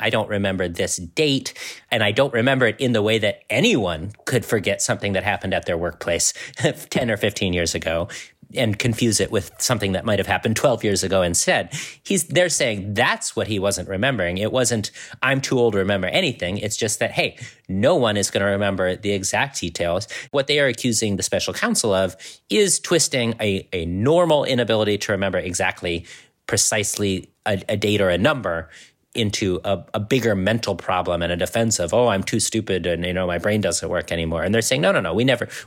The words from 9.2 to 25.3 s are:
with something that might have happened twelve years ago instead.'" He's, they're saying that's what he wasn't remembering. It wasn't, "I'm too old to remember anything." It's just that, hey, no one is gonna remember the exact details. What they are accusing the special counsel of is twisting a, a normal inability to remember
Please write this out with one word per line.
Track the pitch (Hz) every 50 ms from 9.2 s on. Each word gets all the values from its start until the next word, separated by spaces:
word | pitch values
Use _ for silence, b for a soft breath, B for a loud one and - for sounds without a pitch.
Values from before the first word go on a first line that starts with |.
| 98 -
with | 110 107 92 - -
something | - - - 127 107 101 98 92
that | 92 -
might | 113 107 98
have | 92
happened | - 98 90 - 120 110
twelve | - - 143 123 - -
years | 107 101 90 -
ago | 90 87 - 90
instead.'" | 87 87 - - - 180 123 95 87 - 156 B B B B B
He's, | - 202 185 -
they're | - 151 165 180 175
saying | - - 151 123 107 101 95 101 101
that's | 98 123 160 214 226 - - -
what | - 98
he | 92 107 98
wasn't | 92 101 95 87 87 78
remembering. | 98 92 110 135 135 107 90 87 87 92
It | 104 110 -
wasn't, | 131 127 - 120 110 101 - - B B B B B B
"I'm | 127 135 135
too | 135 - 139 127
old | 120 120 101
to | 98
remember | 95 95 104 98 92
anything." | 90 - 165 190 151 120 - 90 87 98 101
It's | - 104 -
just | - 120 107 - -
that, | 120 110 -
hey, | - 170 - - B 120 B B B B -
no | 95 95 104 143 180
one | 165 123 110 104
is | 104 95 -
gonna | - 107 98
remember | 101 98 101 104 101 98 92 95 92 92
the | - - 101 101
exact | 98 95 - - 104 127 143 - -
details. | - 85 82 - 87 85 85 92 110 - B B B B
What | B 139 135
they | 139 147 147
are | 143
accusing | 135 117 - - 127 113 - 113 107 101
the | 92 95
special | - - 95 - - 92
counsel | - - 226 220 - - 113 98
of | 92 95 92 87 - B B B B B -
is | 196 214 208 190 - -
twisting | - - 180 165 - - - 135 117 117 113 110
a, | 110 104 98 95 - _ -
a | 90 80
normal | 82 87 92 107 135 160 170 180 165 156 147 127
inability | - 131 120 120 104 117 107 107 104 104 101
to | - - 107
remember | 95 98 98